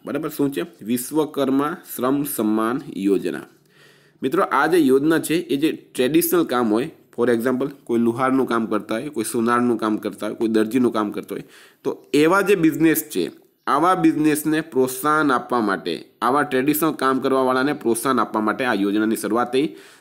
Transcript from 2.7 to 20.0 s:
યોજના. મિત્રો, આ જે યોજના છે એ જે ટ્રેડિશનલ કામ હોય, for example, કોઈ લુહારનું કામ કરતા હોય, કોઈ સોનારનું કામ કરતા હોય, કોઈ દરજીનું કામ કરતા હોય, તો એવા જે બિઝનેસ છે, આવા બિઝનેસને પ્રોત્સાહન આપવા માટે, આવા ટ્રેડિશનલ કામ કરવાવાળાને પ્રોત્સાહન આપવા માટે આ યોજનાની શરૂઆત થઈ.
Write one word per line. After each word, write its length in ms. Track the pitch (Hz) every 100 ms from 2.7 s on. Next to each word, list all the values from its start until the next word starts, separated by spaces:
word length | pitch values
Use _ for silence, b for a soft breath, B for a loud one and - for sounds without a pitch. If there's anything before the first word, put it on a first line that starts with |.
| 135 139 -
યોજના. 440 | 98 92 90 71 - _ _ b b b b b
મિત્રો, 200 | 131 165
આ 240 | - 127 156
જે 100 | 175
યોજના 420 | 135 135 156 160
છે 140 | -
એ 220 | 165 - 139
જે 360 | 156 - - -
ટ્રેડિશનલ 480 | 127 165 165 175
કામ 300 | 151 123 113
હોય, 160 | 107 160 - _ -
for 100 | 120
example, 400 | 117 123 127 139 -
કોઈ 160 | - 117
લુહારનું 480 | 113 120 131 135 123
કામ 180 | 117 104
કરતા 300 | 107 - 113
હોય, 140 | 147
કોઈ 140 | 117
સોનારનું 540 | 107 120 113 120 123 110
કામ 200 | 110 104
કરતા 300 | 101 - 104
હોય, 80 | 110
કોઈ 120 | 113
દરજીનું 460 | 110 110 127 120
કામ 180 | 110 104
કરતા 240 | 95 - 98
હોય, 80 | - B B B
તો 220 | - - -
એવા 280 | 143 160 196
જે 140 | 196 196
બિઝનેસ 480 | 160 143 160 151
છે, 280 | - 92 82 - _ _ 110
આવા 280 | 139 175 180
બિઝનેસને 680 | 165 147 151 147 156 156
પ્રોત્સાહન 680 | 156 127 131 127 151 151 147
આપવા 300 | 123 - 123
માટે, 440 | 104 92 85 76 - -
આવા 220 | 117 143
ટ્રેડિશનલ 480 | 139 131 135 147 160
કામ 280 | - 135 131
કરવાવાળાને 540 | 131 131 131 127 143
પ્રોત્સાહન 460 | 143 117 110 139 123
આપવા 220 | 104 110
માટે 240 | 107 104 127
આ 80 |
યોજનાની 420 | 104 101 104 110 107
શરૂઆત 380 | 101 117 123
થઈ. 220 | 131 156 B B B